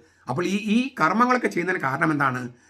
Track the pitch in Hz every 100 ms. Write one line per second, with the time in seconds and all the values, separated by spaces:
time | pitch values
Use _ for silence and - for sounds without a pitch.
0 | - _ - 135 180 202 208 226 269 -
1 | 156 202 247 247 240 180 175 185 135 139
2 | 160 147 139 127 123 -